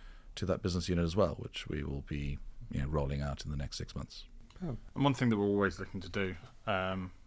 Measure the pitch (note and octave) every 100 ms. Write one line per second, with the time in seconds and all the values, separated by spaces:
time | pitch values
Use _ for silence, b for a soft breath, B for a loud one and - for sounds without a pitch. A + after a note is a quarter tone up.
0 | b b b - F#2 E2+ F#2+ F2 F2 F2
1 | E2+ F#2+ F2 - - - - D2 C#2+ C#2
2 | - D2 C#2+ C#2 - - - C2+ C#2 D2+
3 | C#2 C#2+ C#2+ C#2 D#2 C#2+ C2+ - - -
4 | - - - - - - F3 A2+ - -
5 | C#3 B2 B2 G#2 G2+ G2+ G2 E2+ F#2+ G2
6 | F2+ G2+ F#2+ F2 - - - F#2+ F#2 F#2+
7 | F2+ -